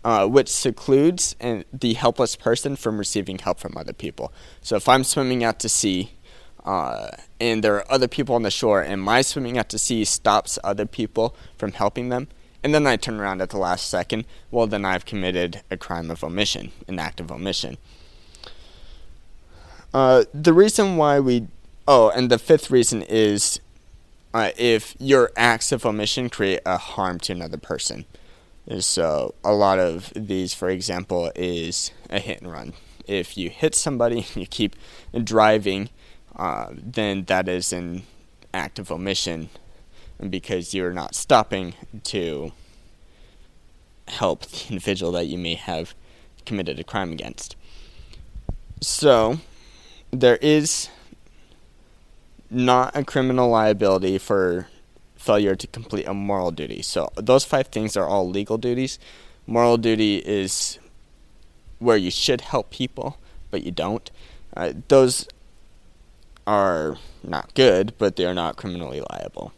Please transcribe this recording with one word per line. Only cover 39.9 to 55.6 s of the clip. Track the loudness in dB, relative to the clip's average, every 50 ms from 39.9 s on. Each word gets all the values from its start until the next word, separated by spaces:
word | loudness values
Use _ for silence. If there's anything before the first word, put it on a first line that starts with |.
| -20 -20 -20 -20 -16 -12 -10 -8
because | -8 -8 -6 -4 -6 -6 -6 -6 -6
you're | -4 -4 -4
not | -4 -6 -8 -8 -8
stopping | -10 2 4 4 4 4 2 -4 -6 -6 -8 -12 -14 -20 -18 -18 -14 -12
to | -8 -6 -4 -4 -4 -6 -8 -10 -10 -14 -16 -20 -20 -20 -20 -20 -20 -20 _ -20 -20 _ _ -20 -20 _ -20 -20 -20 _ -20 _ -20 -20 -20 -20 _ -20 -20 -18
help | -14 -6 -2 0 0 0 -2 -6
the | -14 -14 -14 -10 -8
individual | -8 -6 -4 -4 -4 -2 -2 -4
that | -2 -2 -4
you | -4 -6 -6
may | -6 -6 -6
have | -6 -6 -6 -6 -6 -6 -8 -12 -20 -20 -20 -20 -20 -20 -20 -20 -20 -12
committed | -8 -6 -6 -6 -6 -8 -10
a | -10
crime | -6 -6 -6 -4 -4
against. | -8 -10 -12 -14 -14 -14 -16 -16 -16 -20 -20 -20 -20 -20 -20 -20 -20 -20 -20 -20 -20 -20 -20 -18 -18 -14 -10 -10 -10 -10 -12 -16 -16 -10
So | -8 -6 -6 2 6 6 6 6 6 2 0 -2 -6 -14 -20 -20 -20 -20 -20 -20 -20 -20 -20 -20 -14 -10
there | -2 4 6 6 6 6
is | 6 4 4 4 4 0 -2 -4 -6 -10 -14 -20 -20 -20 -20 _ -20 -20 -20 -20 -20 _ -20 _ -20 -20 _ -20 -20 _ _ -20 -20 _ -20 -20 _ -20 -20 -20 -18 -8
not | -2 0 4 4 4 4 4 2 -2
a | -4
criminal | -6 -2 0 0 0 2 2 4 4 4
liability | 4 4 4 4 2 4 4 2 4 4 2 0 0 -2
for | 0 0 2 2 2 2 0 -2 -6 -10 -18 -20 -20 _ _ -20 -20 -20 _
failure | -10 0 2 4 4 4 2 0
to | -2